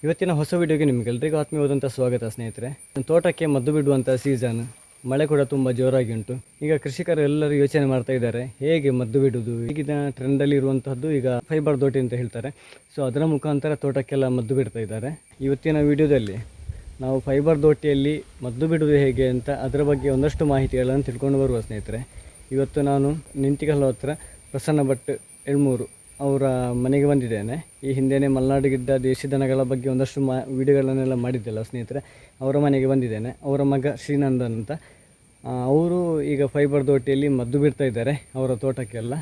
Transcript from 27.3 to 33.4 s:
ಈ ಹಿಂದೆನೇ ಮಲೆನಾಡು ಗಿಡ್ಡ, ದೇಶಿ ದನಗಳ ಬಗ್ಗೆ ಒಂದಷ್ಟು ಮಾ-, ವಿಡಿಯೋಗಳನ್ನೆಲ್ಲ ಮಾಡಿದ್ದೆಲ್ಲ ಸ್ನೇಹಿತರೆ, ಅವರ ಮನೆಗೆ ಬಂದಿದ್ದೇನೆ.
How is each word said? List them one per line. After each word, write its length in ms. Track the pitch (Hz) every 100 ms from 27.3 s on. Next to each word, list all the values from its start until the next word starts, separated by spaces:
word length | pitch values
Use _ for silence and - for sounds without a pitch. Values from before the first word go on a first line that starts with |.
| 110 104 139 - -
ಈ 80 | 135
ಹಿಂದೆನೇ 340 | 135 131 139 139
ಮಲೆನಾಡು 420 | 131 131 135 135
ಗಿಡ್ಡ, 200 | 131 123 135
ದೇಶಿ 280 | 127 131 139
ದನಗಳ 300 | 135 135 131
ಬಗ್ಗೆ 260 | 127 131 127
ಒಂದಷ್ಟು 320 | 131 131 -
ಮಾ-, 360 | 135 127 131 131
ವಿಡಿಯೋಗಳನ್ನೆಲ್ಲ 560 | 135 139 135 135 131
ಮಾಡಿದ್ದೆಲ್ಲ 480 | 127 123 127 110 107
ಸ್ನೇಹಿತರೆ, 380 | 113 123 113 123 - - - _
ಅವರ 160 | 131 139
ಮನೆಗೆ 280 | 147 139 131
ಬಂದಿದ್ದೇನೆ. 440 | 135 123 107 113 120